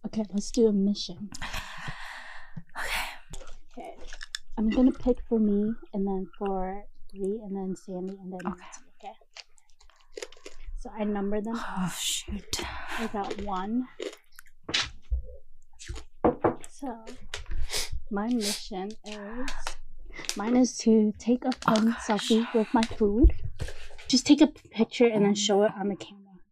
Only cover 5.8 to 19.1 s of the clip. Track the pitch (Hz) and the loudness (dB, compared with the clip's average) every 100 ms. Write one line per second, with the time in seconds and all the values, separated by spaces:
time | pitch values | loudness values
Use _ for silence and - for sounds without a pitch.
5.8 | - 202 196 190 196 - 202 190 185 196 | -6 -2 0 -2 -4 -6 -4 -2 -2 -4
6.8 | - - - 196 190 214 214 196 190 180 | -10 -10 -10 -4 -2 -2 -4 -6 -4 -6
7.8 | - 185 185 196 185 185 180 180 - - | -8 -8 -6 -8 -10 -8 -8 -8 -14 -18
8.8 | - - 196 170 _ - - - - - | -20 -18 -18 -18 _ -20 -20 -20 -20 -20
9.8 | - - - - - - - - - - | -20 -20 -18 -14 -14 -14 -12 -10 -8 -8
10.8 | 240 208 208 202 196 202 214 233 - 190 | -10 -4 -2 -2 0 0 -2 -6 -4 -4
11.8 | 180 - - - - 202 - - - - | -4 -4 -4 -4 -6 -8 -6 -6 -6 -8
12.8 | - - 226 214 190 202 202 185 196 233 | -6 -4 -4 -4 -4 -4 -4 -4 -2 -2
13.8 | 254 - - - _ - - - - - | -4 -8 -12 -12 _ -20 -18 -18 -4 -2
14.8 | - - - - - - - - - - | -2 -8 -4 -4 -4 -12 -14 -14 -14 -16
15.8 | - - - - - - - - - - | -10 -10 -10 0 0 2 0 -2 -10 -10
16.8 | 277 226 226 240 - - - - - - | -8 -8 -12 -10 -8 -8 -2 2 2 2
17.8 | - - - 202 220 247 202 202 - 196 | 0 -2 -2 -2 0 0 -2 -4 -6 -8
18.8 | 190 214 214 | -6 -8 -12